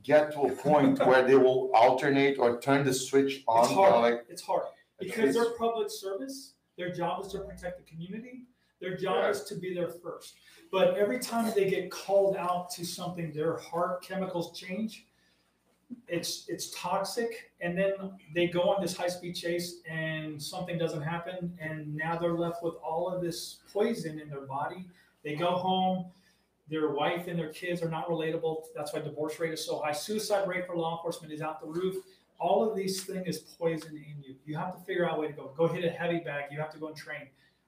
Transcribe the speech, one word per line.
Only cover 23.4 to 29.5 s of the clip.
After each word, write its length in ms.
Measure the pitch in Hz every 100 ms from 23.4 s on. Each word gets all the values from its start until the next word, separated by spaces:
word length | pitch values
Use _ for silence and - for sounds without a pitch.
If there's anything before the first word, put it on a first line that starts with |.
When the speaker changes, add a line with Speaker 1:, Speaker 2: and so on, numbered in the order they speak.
| - - -
Speaker 2:
poison 460 | 196 233 226 160 151
in 100 | 147
their 120 | 139
body. 480 | 135 139 156 185 180 - _ _
They 140 | 151 151
go 140 | 175
home. 540 | 180 185 185 185 185 - - _ _ _ _ -
Their 220 | 156 151
wife 380 | 143 180 175 175
and 100 | 170
their 140 | 156
kids 280 | - 180 170
are 80 | 165
not 200 | 160 170
relatable. 560 | 160 160 160 160 156 -
That's 180 | 156 147
why 60 | 156
divorce 400 | 147 143 156 -
rate 140 | 165